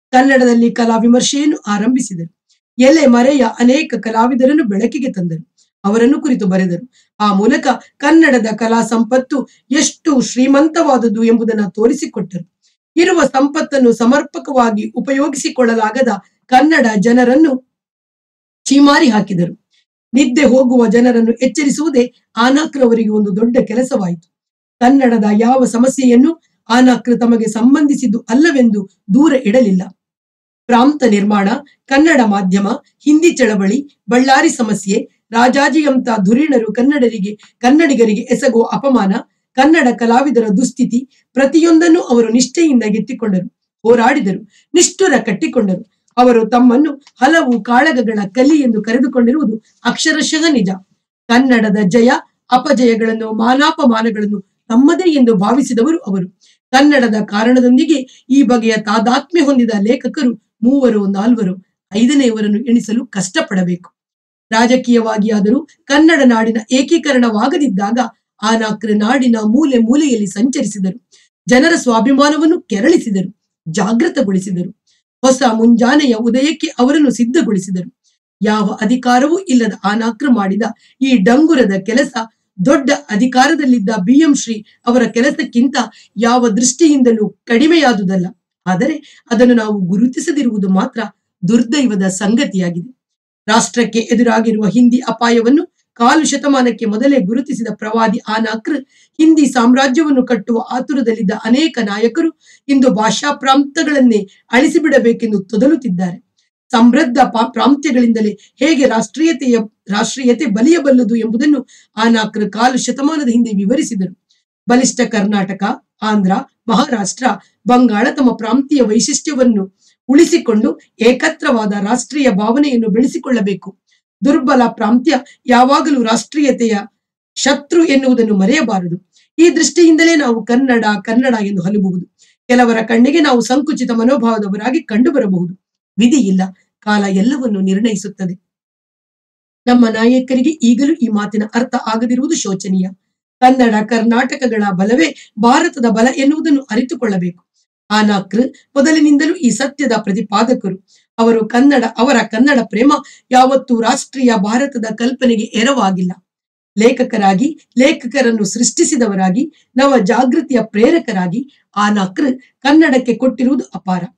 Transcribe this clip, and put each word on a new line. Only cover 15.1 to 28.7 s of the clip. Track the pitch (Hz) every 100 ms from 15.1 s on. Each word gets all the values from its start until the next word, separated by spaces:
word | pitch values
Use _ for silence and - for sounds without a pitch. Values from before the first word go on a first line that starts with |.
| 269 302 294 320 - 233 226 214 254 247 196 - _ -
ಕನ್ನಡ | 254 302 311 226 208
ಜನರನ್ನು | 233 240 240 269 320 254 _ _ _ _ _ _ _ _ _ _ -
ಚೀಮಾರಿ | 277 285 294 294
ಹಾಕಿದರು. | 214 - 175 170 - _ _ _ _ _
ನಿದ್ದೆ | 247 269 247
ಹೋಗುವ | 247 254 254 254 220
ಜನರನ್ನು | 233 247 233 226
ಎಚ್ಚರಿಸುವುದೇ | 233 247 - 285 - 320 262 247 _ _ 226
ಆನಾಕೃ | 247 277 311 277
ಅವರಿಗೆ | 247 226 214
ಒಂದು | 214 208 196
ದೊಡ್ಡ | 240 240
ಕೆಲಸವಾಯಿತು. | - 226 262 254 180 170 _ _ _ _ _ -
ಕನ್ನಡದ | 247 277 254 226 208
ಯಾವ | 208 233 262 247
ಸಮಸ್ಯೆಯನ್ನು | 233 262 - 254 240 311 339 _ _ -
ಆನಾಕೃ | 240 254 240 247 233
ತಮಗೆ | 233 226 220
ಸಂಬಂಧಿಸಿದ್ದು | 233 247 294 285 277 240 226 -
ಅಲ್ಲವೆಂದು | 254 339 277 233